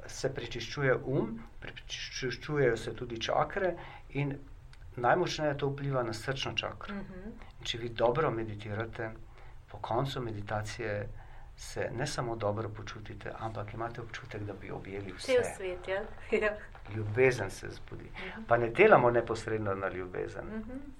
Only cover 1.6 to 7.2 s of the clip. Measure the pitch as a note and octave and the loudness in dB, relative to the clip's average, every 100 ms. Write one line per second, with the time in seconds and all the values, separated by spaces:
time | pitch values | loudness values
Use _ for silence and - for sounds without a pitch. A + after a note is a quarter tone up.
1.6 | - - - - - - B2+ A#2 - D3 | -12 -12 -8 -8 -6 -4 -4 -4 0 4
2.6 | C3 A2+ A#2 G#2 B2 A#2 - - D3+ G3+ | 6 6 0 -6 -6 -4 2 4 2 2
3.6 | F#3 E3+ - - - C3+ C#3+ C3+ - - | 0 0 -6 -14 -6 0 0 -2 -10 -14
4.6 | - - - - B2 E3 F3 - D3+ C#3 | -16 -16 -12 2 6 6 4 2 0 2
5.6 | C#3+ C#3 C#3+ C3+ A#2 A2 - C3 A#2 A2+ | 0 0 0 0 0 -2 -2 -2 -2 -2
6.6 | G2+ - - G3+ F#3+ F#3 | -2 -4 -8 -8 -8 -8